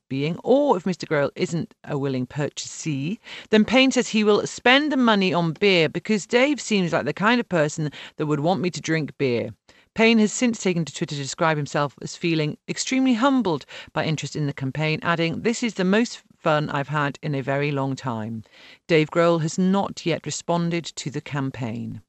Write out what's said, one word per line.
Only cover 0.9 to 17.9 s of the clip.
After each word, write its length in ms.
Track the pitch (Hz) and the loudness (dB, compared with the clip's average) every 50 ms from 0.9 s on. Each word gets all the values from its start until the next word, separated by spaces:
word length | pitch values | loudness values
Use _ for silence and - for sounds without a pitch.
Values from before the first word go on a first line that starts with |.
| 175 - - | -4 -4 -4
Grohl 260 | - 156 147 139 - - | -2 0 0 0 0 -2
isn't 380 | - 175 - 160 165 - - _ _ - | -2 -4 -2 -2 -4 -6 -8 _ _ -10
a 140 | 139 147 139 | -6 -4 -4
willing 260 | 135 139 131 127 127 | -2 -2 -2 -4 -4
purchasee, 960 | - - 147 147 - - - - - - - - 160 147 135 139 165 220 - - - - - - - | -6 -4 -4 -4 -4 -6 -8 -12 -12 -12 -8 -6 -6 -4 -4 -4 -4 -6 -8 -10 -14 -18 -18 -2 2
then 160 | 214 214 208 | 4 4 4
Payne 240 | - 214 262 262 269 | 6 4 4 4 4
says 180 | 254 254 220 - | 4 2 0 2
he 160 | - 220 208 | 2 2 4
will 220 | 208 208 - - | 4 4 4 2
spend 440 | - - - - 240 254 277 302 302 | -2 -4 0 4 6 6 6 4 2
the 60 | 302 | 2
money 380 | 262 247 233 214 202 190 185 180 | 2 4 4 4 4 4 2 2
on 180 | 175 170 165 | 2 0 0
beer 380 | 147 - 202 202 190 170 160 147 | 0 2 2 4 4 4 4 2
because 360 | - - - - 220 202 - | 0 -2 -2 0 0 0 0
Dave 360 | - 233 240 262 294 294 220 | 2 2 4 4 4 2 0
seems 320 | - - 220 196 180 165 165 | -2 0 0 2 2 2 0
like 100 | 143 101 | 0 0
the 80 | 135 | -2
kind 280 | 156 - 185 220 247 240 | -2 0 2 2 2 2
of 80 | 233 - | 0 0
person 400 | 185 165 147 151 - - 156 151 - - - - - | 0 2 2 0 0 -4 -4 -6 -6 -10 -16 -12 -8
that 80 | - 151 | -4 -2
would 160 | 147 151 143 | -2 0 0
want 220 | 143 170 190 139 | 0 0 0 0
me 80 | 139 180 | -2 -4
to 100 | - - | -4 -4
drink 320 | - - 160 160 147 - - - | -4 -2 -2 -2 -2 -4 -4 -2
beer. 320 | 143 127 120 113 107 110 110 _ _ _ _ _ _ _ - | 0 0 0 0 -2 -4 -8 _ _ _ _ _ _ _ 0
Payne 240 | - 226 226 233 220 | 2 4 6 6 6
has 140 | 214 208 | 4 2
since 260 | - - 254 240 220 - | 2 0 0 0 0 0
taken 240 | - 180 180 170 160 | -2 0 0 0 -2
to 80 | - | -4
Twitter 220 | - - 170 - 151 | -4 -6 -6 -4 -4
to 80 | 143 | -6
describe 340 | 139 131 - - 170 160 156 | -6 -6 -4 0 0 0 0
himself 380 | 151 143 135 - 156 147 139 - - | 0 -2 -2 -2 -2 -2 -2 -4 -8
as 140 | - 160 - | -14 -14 -8
feeling 420 | - - 170 165 160 151 151 - - _ - | -4 -2 0 0 0 0 -2 -4 -8 _ -8
extremely 460 | - - - - 262 262 262 262 247 | -8 -6 -4 -2 0 2 2 2 2
humbled 500 | 214 247 285 269 262 214 185 160 135 - - - - - - | 4 4 2 4 2 2 0 -2 -4 -4 -10 -16 -18 -14 -8
by 120 | - 156 - | -4 -2 -2
interest 300 | 160 156 131 - 143 - | -2 -2 -2 -4 -6 -6
in 140 | - 151 143 | -4 -4 -4
the 40 | |
campaign, 460 | 143 - 135 131 - 151 156 156 156 - - | -4 -4 -6 -6 -4 -2 -2 -2 -2 -2 -2
adding, 380 | 170 170 165 165 165 160 - | -2 0 0 0 -2 -2 -2
"This 200 | - 226 240 - | -2 -2 -2 -2
is 120 | 240 226 180 | -2 -4 -2
the 100 | - 185 | 0 0
most 360 | 185 196 220 240 - - - - _ _ | 2 2 2 2 0 -4 -10 -20 _ _
fun 320 | _ - 170 151 151 151 - | _ 0 0 0 0 0 -2
I've 180 | - 143 143 127 | -4 -4 -4 -2
had 280 | 151 151 143 139 143 - | -2 -2 -2 -2 -4 -6
in 140 | - 151 143 | -6 -6 -4
a 60 | 139 | -4
very 280 | 123 131 135 143 143 147 | -2 -2 -2 -2 0 -2
long 240 | 143 139 135 135 | -2 -2 -2 -4